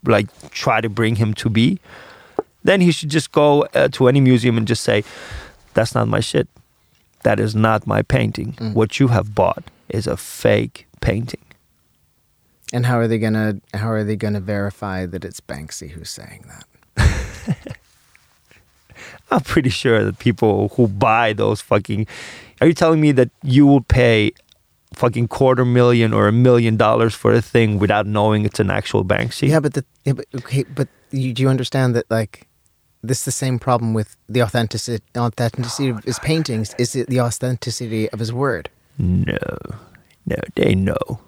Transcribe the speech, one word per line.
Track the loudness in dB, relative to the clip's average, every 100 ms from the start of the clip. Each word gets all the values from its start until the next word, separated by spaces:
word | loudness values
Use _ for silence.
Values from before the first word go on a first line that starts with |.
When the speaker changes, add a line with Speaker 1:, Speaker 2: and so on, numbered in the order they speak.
| 2
Speaker 1:
like, | 0 0 _ -18
try | -6 -2 0
to | -2
bring | -2 -2 0
him | -2
to | -2 -2
be, | 2 2 0 -8 -20 -20 -20 -10 -10 -10 _
then | 0 4
he | 4
should | 2 -2
just | -4 0
go, | 2 4 4 2
uh, | 2 0
to | 4 4
any | 6
museum | 6 6 4 0
and | 0
just | -2
say, | 0 -2 -2 -16 -16 -18 -18 _ _
"That's | -2 0
not | 0 0
my | -2
shit. | 0 -2 -4 _ _ _ _ _ _ _
That | -2 0
is | 0
not | 0 2 2 0
my | -2
painting. | 0 0 0 -4 -10
Speaker 2:
Mm. | -8 -4
Speaker 1:
What | -2 -2 2
you | 2
have | 2 0
bought | 0 0 0 -10 _ _
is | -6 -4
a | -8
fake | -8 -2 0 2 0 -10 _ _
painting." | -4 -2 -6 -12 _ _ _ _ _ _ _ _ _ _ _ _ -8
Speaker 2:
And | -4 0
how | 0
are | 0
they | 0
gonna, | 0 0 -2 -4 _
how | -6 -4
are | -4
they | -4
gonna | -4 -4 -4
verify | -4 -4 -6 -8 -8 -6 -8
that | -8
it's | -12 -16
Banksy | -14 -14 -14 -16 -16
who's | -16 -16
saying | -16 -18 -20 -20
that? | -20 -20 _ _ 0 2 2 -8 -12 -8 -8 -8 -18
Speaker 1:
<laughs> | _ _ _ _ _ _ _ _ _ _ _ -20 -20 -20 _
I'm | -2
pretty | 0 0 0
sure | 0 2 2
that | 0 -2
people | -2 2 2 2 0 2
who | 0
buy | 2 2 2 2
those | 0 -2 -2
fucking, | 0 -2 0 -6 -6 -8 -18 -20 -20 _
are | 2
you |
telling | 4 2 4
me | 4
that | 4 2 _
you | 0 4 6
will | 6
pay | 4 2 4 4 2 -2 _ _ _ _ _
fucking | -2 -2 0 -4
quarter | 2 2 4
million | 4 4 4 4 2
or | 4 4
a |
million | 4 6 4 2 2
dollars | 2 4 0
for | 0 2
a | 2
thing | 2 2 2 2
without | 2 0 0
knowing | 0 2 2
it's | -2 -2
an | -2
actual | -2 -2 -2
Banksy? | 0 -2 -2 -2 2
Speaker 2:
Yeah, | 2
but | 0
the, | -6 -10 _
yeah, | -6
but, | -4 -6 -14
okay, | -6 -4
but | -4 -6 -8 _ _
you, | -6 -6
do | 0
you | 0
understand | 0 -2 0 0
that, | 0 -2
like, | -4 -4 -10 _ _ _ _ _ _
this | -6 -6
is |
the | -4
same | -6 -4 -4
problem | 0 0 0
with | -2 -4 _ _
the | -2
authenticity, | 0 0 -2 -6 -6 -8 _ -4
authenticity | -4 -2 -4 -4 -8 -4 -4
of | -4
his | -6 -6
paintings | -2 -2 -2 -4 -6 -4
is | -4
the, | -4
the | -2 0
authenticity | 0 -2 -4 -4 -6 -8 -6 -4 -4
of | -4
his | -6
word. | -4 -4 -4 -8 _ _ -4
Speaker 1:
No, | -2 0 -2 -4 -8 -10 -12 -16 -18 _ _ _ -8
no, | -8 -6 -2
they | 0
know. | 2 0 -4 -6 -12